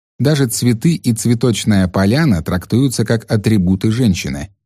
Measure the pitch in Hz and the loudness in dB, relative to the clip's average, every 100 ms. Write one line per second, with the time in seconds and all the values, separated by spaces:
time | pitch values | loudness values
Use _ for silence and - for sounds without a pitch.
0 | _ - 123 147 127 - 120 117 165 156 | _ -2 0 2 0 0 0 2 0 0
1 | 123 110 117 117 127 101 - 98 90 98 | -2 -2 0 0 0 0 0 0 2 2
2 | 98 139 160 85 - 87 - 113 139 120 | 2 2 2 0 -2 -6 -2 0 0 -2
3 | 110 117 - 107 107 107 90 95 113 113 | -2 -2 0 -2 2 2 2 0 0 0
4 | 120 87 69 69 - _ | 0 0 -4 -8 -10 _